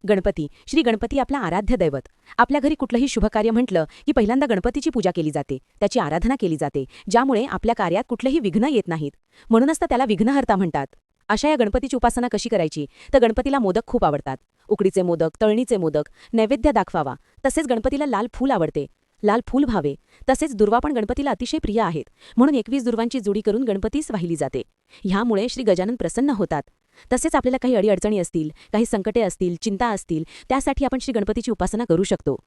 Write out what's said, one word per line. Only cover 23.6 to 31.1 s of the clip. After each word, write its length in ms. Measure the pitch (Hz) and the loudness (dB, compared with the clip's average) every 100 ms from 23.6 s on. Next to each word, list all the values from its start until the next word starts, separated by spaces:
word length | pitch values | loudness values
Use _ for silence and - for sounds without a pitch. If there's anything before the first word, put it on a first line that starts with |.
गणपतीस 460 | 262 196 220 277 311 | -2 -2 -2 -4 -6
वाहिली 260 | 202 170 160 | -6 -4 -2
जाते. 260 | 135 131 - _ _ - | -4 -4 -10 _ _ -8
ह्यामुळे 420 | 190 190 240 202 233 | -2 0 2 2 0
श्री 160 | 247 | -2
गजानन 320 | 214 180 190 247 | 2 2 0 -4
प्रसन्न 340 | 170 - 277 | -4 0 0
होतात. 320 | 214 175 151 - _ _ _ - | 0 -2 -2 -6 _ _ _ -4
तसेच 220 | 247 320 | -2 2
आपल्याला 220 | 294 254 254 | 0 0 0
काही 180 | 254 | 2
अडीअडचणी 440 | 233 208 185 208 208 | 2 2 2 0 -2
असतील, 320 | 170 170 156 - - | -2 -4 -4 -8 -4
काही 120 | 208 | -2
संकटे 360 | 233 208 202 233 | 0 -2 -2 0
असतील, 360 | 202 - 180 170 | -2 -2 -4 -2
चिंता 260 | 226 196 240 | -4 -2 -2
असतील, 360 | 202 - 156 160 - - | -2 -4 -6 -6 -14 -4
त्यासाठी 360 | 269 285 269 | -2 0 0
आपण 140 | 269 262 | -2 -2
श्री 140 | - | -2